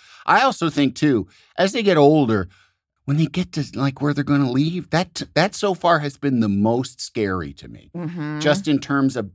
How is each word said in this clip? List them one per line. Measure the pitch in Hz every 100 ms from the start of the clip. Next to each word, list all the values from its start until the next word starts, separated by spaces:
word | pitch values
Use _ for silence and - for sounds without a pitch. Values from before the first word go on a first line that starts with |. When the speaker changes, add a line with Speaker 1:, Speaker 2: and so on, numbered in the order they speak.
| - - -
Speaker 1:
I | 208
also | 269 - 165
think, | 143 135
too, | 127 151 117 92 _ _ -
as | 190
they | 226
get | 202 160
older, | 143 156 120 107 90 _ _ _ _ _ -
when | 147
they | 160
get | 180 180
to, | 156 139
like, | 117 139 135
where | 147
they're | 143
gonna | 139 143 131
leave, | 127 160 175 -
that, | 160 185 - -
that | 151 196
so | - 202
far | 180 175 160
has | 147 -
been | 143 123
the | 107
most | 98 107 123 131 -
scary | - 117 101 92 73
to | - 62
me. | 55 -
Speaker 2:
Mm-hmm. | 175 165 175 151 151
Speaker 1:
Just | 151 147 160
in | 139
terms | - 139 135 123
of | 98